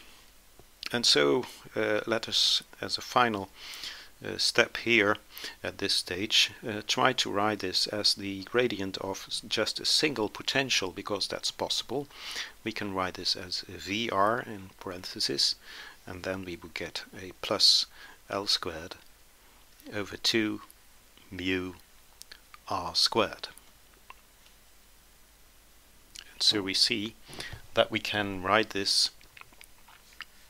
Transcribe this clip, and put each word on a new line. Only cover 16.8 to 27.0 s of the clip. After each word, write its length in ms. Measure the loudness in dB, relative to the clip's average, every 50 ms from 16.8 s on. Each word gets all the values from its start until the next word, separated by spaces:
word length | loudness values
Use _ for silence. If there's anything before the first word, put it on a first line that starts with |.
| -8 -8 -8 -10 -12 -12 -12 -12
a 140 | -12 -12 -12 -8
plus 460 | -4 -2 2 4 6 6 6 4 2 -2 -8 -16 -20 -20 -20 -18 -8 -4
L 180 | -4 -2 0
squared 500 | 0 0 0 0 -4 -6 -8 -8 -10 -12 -14 -16 -20 -20 -20 -20 -20 -20 -20 -20 -20 -20 -20 -20 -20 -20 -20 -14 -6 -4
over 240 | -4 -4 -4 -6 -2
two 420 | 0 4 4 4 4 2 0 -4 -8 -14 -20 -20 -20 -20 -20 -20 -20 -20 -20 -20 -18 -12
mu 420 | -8 -4 0 0 0 0 0 -4 -8 -12 -18 -20 -20 -20 -20 -20 -20 -20 -20 -20 -20 -20 -20 -20 -20 -14 -8 -6
R 260 | -4 -4 -4 -2 2
squared. 540 | 2 2 4 4 4 2 2 0 -6 -12 -12 -14 -16 -20 -20 -20 -20 -20 -20 -20 -20 -20 -20 -20 -20 -20 -20 -20 -20 -20 -20 -20 -20 -20 -20 -20 -20 -20 -20 -20 -20 -20 -20 -20 -20 -20 -20 -20 -20 -20 -20 -20 -20 -20 -20 -20 -20 -20 -20 -20 -20 -20 -18 -18 -18 -18 -16
And 80 | -6 0
so 220 | 2 4 4 4
we 120 | 2 2 2
see 400 | 2 4 4 2 0